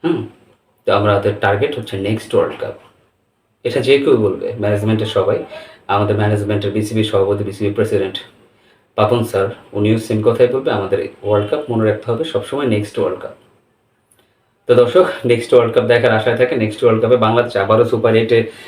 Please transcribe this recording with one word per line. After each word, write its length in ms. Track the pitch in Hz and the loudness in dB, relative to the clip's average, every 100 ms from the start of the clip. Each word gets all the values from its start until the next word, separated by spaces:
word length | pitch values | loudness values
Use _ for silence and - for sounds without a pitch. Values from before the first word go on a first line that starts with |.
হুম, 240 | 165 147 104 _ _ _ _ _ - | -2 -4 -6 _ _ _ _ _ 0
তো 80 | |
আমাদের 400 | 101 104 101 107 - | 2 2 2 0 0
টার্গেট 380 | 196 202 - - | 0 0 -2 -4
হচ্ছে 180 | 113 98 | -8 -6
নেক্সট 380 | 98 110 - 110 | -4 -4 -2 -2
ওয়ার্ল্ড 240 | 82 - | -2 -4
কাপ, 140 | - - _ _ _ _ _ _ _ _ | -10 -12 _ _ _ _ _ _ _ _
এটা 160 | 123 120 | -6 -4
যে 180 | 120 139 | 2 2
কেউ 200 | 139 127 | 4 2
বলবে, 360 | 104 90 - - | 2 -2 -6 -4
ম্যানেজমেন্টের 460 | 104 104 107 110 107 | -2 -2 0 -2 0
সবাই, 380 | 104 92 107 - - - - - | 0 0 -2 -4 -16 -18 -20 -4
আমাদের 280 | 101 104 104 | -2 0 0
ম্যানেজমেন্টের 560 | 104 104 101 104 104 | 0 0 -2 -4 -2
বিসিবি 320 | 104 107 110 | -4 -4 -2
সভাপতি, 400 | 107 101 98 101 | -2 0 0 -2
বিসিবি 300 | 101 95 101 | -4 -4 -4
প্রেসিডেন্ট 460 | 101 104 104 95 - - _ _ _ _ _ _ - | -2 -2 0 -2 -8 -16 _ _ _ _ _ _ -2
পাপন 280 | 107 120 | 0 0
স্যার, 240 | 107 98 101 - - | -2 -2 -2 -6 -12
উনিও 240 | 104 104 113 | -2 0 0
সেম 240 | - 107 | 0 0
কথাই 240 | 107 113 123 | 0 2 2
বলবে, 240 | 131 131 | 2 -2
আমাদের 360 | 107 95 98 - - | -4 -2 -4 -6 -10
ওয়ার্ল্ড 280 | 101 104 104 | -2 0 0
কাপ 200 | 151 - | -4 -2
মনে 200 | 110 110 | 0 0
রাখতে 200 | 98 - | 0 -4
হবে 120 | 104 | -4
সবসময় 420 | 160 - - 139 135 | -4 -4 -6 -4 -2
নেক্সট 340 | 107 104 - | -2 -4 -4
ওয়ার্ল্ড 220 | 78 - | -4 -4
কাপ। 100 | - - _ _ _ _ _ _ _ _ _ _ _ _ - | -12 -18 _ _ _ _ _ _ _ _ _ _ _ _ 2
তো, 80 | 120 | 4
দর্শক, 300 | 123 180 180 - 123 | 6 4 2 0 0
নেক্সট 280 | 120 - | 0 4
ওয়ার্ল্ড 220 | 123 113 117 | 4 4 0
কাপ 80 | |
দেখার 280 | 113 120 120 | 2 2 4
আশায় 260 | 110 123 113 | 0 0 0
থাকে, 180 | 123 123 | 0 0
নেক্সট 280 | 107 - | -2 0
ওয়ার্ল্ড 200 | 120 110 | 2 2
কাপে 140 | 113 123 | 2 2
বাংলাদেশ 380 | 110 117 117 - | 4 2 0 -2
আবারও 300 | 98 110 117 | 2 2 4
সুপার 300 | 113 113 113 | 2 2 2
এইটে 360 | 113 117 113 - | 4 2 0 -8